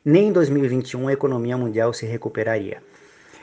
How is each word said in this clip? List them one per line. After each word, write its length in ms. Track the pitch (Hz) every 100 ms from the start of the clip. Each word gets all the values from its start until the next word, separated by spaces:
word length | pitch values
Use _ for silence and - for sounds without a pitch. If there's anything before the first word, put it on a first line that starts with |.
nem 240 | 147 170 208
em 40 |
dois 160 | 180 143
mil 160 | 143
e 40 | 131
vinte 220 | 127 -
e 60 | 123
um 100 | 135
a 60 |
economia 440 | 139 143 123 120 127
mundial 360 | 120 110 117
se 140 | 117 113
recuperaria. 760 | 117 113 - 110 110 98 - - - - - - -